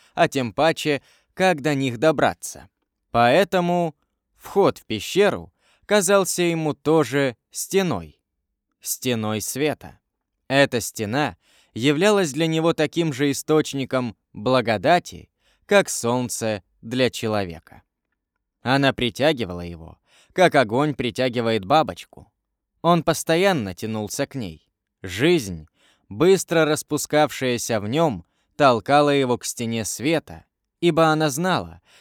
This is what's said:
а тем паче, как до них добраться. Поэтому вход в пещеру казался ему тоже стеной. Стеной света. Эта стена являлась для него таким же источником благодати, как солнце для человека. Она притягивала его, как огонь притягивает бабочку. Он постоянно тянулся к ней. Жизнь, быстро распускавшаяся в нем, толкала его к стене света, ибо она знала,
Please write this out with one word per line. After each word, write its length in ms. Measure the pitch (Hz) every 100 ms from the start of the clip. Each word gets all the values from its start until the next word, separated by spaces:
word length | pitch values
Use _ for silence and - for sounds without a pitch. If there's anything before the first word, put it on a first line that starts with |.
| _
а 140 | - 165
тем 240 | 139 120
паче, 500 | 113 160 156 156 139 - _ _
как 300 | - 185 160
до 120 | 151
них 240 | 139 135 117
добраться. 680 | 156 135 127 85 - - - _ _ _ _
Поэтому 880 | 117 120 156 196 185 175 175 165 - _ _ _ _
вход 420 | - 202 165 -
в 60 |
пещеру 680 | - 107 - 180 202 104 85 _ _ _ -
казался 560 | 208 180 202 175 -
ему 320 | 175 165 156
тоже 640 | 135 147 160 120 139 135 - _
стеной. 680 | - - 190 185 104 78 _ _ _ _ _ _ _
Стеной 600 | - - 127 117 107 107
света. 580 | - 127 147 - 85 - _ _ _ _ -
Эта 320 | 139 135 120
стена 560 | - - 104 131 139 87 _ _ _
являлась 600 | - 135 151 202 202 170
для 140 | 139 165
него 280 | 160 165
таким 380 | 160 151 165 165
же 180 | 123 143
источником 840 | 131 - 156 147 139 127 131 123 - _
благодати, 1000 | 113 110 127 113 107 127 175 - 82 - _ _ _
как 240 | - 202 -
солнце 760 | - 117 123 120 - 113 104 - _
для 280 | 113 127 123
человека. 720 | - 113 107 92 78 - - _ _ _ _ _ _ _ _
Она 300 | 120 135 139
притягивала 680 | 117 120 - 143 139 95 87
его, 360 | 87 85 80 - _ _ _
как 220 | - 175
огонь 400 | 147 117 120 151
притягивает 680 | - 123 - 127 120 113 113
бабочку. 680 | 92 156 123 90 - - - _ _ _ _ _
Он 200 | 165 175
постоянно 720 | 151 151 - 165 196 170 98
тянулся 520 | 87 110 110 104 - 139
к 80 |
ней. 360 | 139 98 78 _ _ _ _
Жизнь, 640 | 95 92 156 175 98 82 78 _ _ _ -
быстро 580 | 101 175 190 - 165 151
распускавшаяся 1120 | 151 - 147 - 147 151 - 131 120 - 113
в 80 | 104
нем, 380 | 143 165 92 - _ _ -
толкала 540 | 139 117 - 143 147
его 280 | 143 127 117
к 60 |
стене 400 | - - 113 113
света, 600 | 104 - 131 160 - 80 - _ _ _
ибо 260 | 175 156 160
она 240 | 156 156
знала, 500 | 131 185 151 87 85 _ _